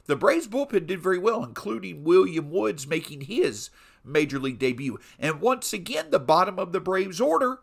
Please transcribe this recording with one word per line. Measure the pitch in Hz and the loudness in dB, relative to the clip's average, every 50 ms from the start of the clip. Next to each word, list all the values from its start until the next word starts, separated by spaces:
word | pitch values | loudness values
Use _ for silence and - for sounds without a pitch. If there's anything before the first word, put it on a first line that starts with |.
| _ | _
the | - 143 | -4 -2
Braves | - - 233 320 330 311 214 | 2 4 4 4 2 0 -2
bullpen | 208 269 285 277 - 190 170 156 | -4 -4 -2 0 0 -2 -2 -2
did | 190 180 | -4 -2
very | 165 185 185 180 | 0 0 0 2
well, | 185 226 226 226 - | 2 0 0 0 -4
including | 113 - - - 202 220 220 185 185 165 143 | -8 -10 -10 -8 -8 -6 -6 -8 -10 -12 -4
William | 147 160 175 190 190 185 160 160 147 143 | 2 6 6 6 6 6 2 -4 -4 -2
Woods | 165 196 214 214 185 147 135 | -2 0 0 0 -2 -4 -6
making | 143 160 160 165 - 151 139 | -4 -4 -4 -4 -8 -12 -14
his | 139 143 220 277 359 143 104 104 - - - - - - _ _ - | -12 -4 0 0 0 0 -2 -4 -10 -16 -18 -20 -20 -20 _ _ -10
Major | - 143 151 151 143 139 135 | -2 2 2 2 2 0 -2
League | 131 135 127 104 | -4 -4 -2 0
debut. | 131 127 123 139 139 131 107 - - - - - | 0 0 0 -2 -4 -6 -8 -8 -12 -20 -10 -4
And | 135 151 156 147 | -4 -4 -2 0
once | - 247 262 254 - - | 0 0 0 0 -2 -6
again, | - 202 170 208 262 - - - | -6 -6 -6 -6 -6 -6 0 0
the | - - | 0 2
bottom | 131 135 156 170 185 202 185 196 | 4 6 6 6 4 2 0 -4
of | 190 175 | -4 -4
the | 175 185 | -4 -4
Braves | - 185 190 190 190 190 175 165 | -2 0 0 0 0 -2 -2 0
order | 247 302 320 320 269 247 262 - | 2 2 4 4 2 0 -2 -4